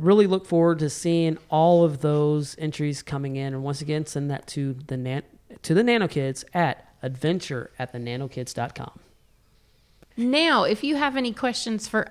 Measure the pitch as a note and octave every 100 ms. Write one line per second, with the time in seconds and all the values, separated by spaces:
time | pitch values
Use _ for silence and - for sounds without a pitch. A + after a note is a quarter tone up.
0 | D#3+ G#3 G3+ F#3+ F#3 E3+ E3+ E3 D3+ -
1 | E3+ E3+ E3 D#3+ - D#3 E3 F3 E3+ C#3+
2 | D3+ D3 D3 D3+ C#3+ - D#3 C#3+ D3 C#3
3 | - C#3+ C#3 C3+ C#3 C3+ C#3 C#3+ D3+ D3+
4 | D#3 D3 C#3+ C#3 - - C#3 B2+ D3 C3
5 | B2+ C3+ - _ _ - - E3 A#3+ A#3
6 | F#3+ - C3+ C3 - F3+ D#3+ - - _
7 | C3 B2+ D3+ F3+ - C3 - - B2+ B2
8 | A#2+ B2 C3+ B2+ B2 - A#2+ - - -
9 | _ _ _ _ _ _ _ _ _ _
10 | _ - A#3+ C#4+ E4 B3+ F3+ G#3 C#4+ D4
11 | C#4+ C4+ B3 G#3+ B3+ A#3 - A3 - A3
12 | -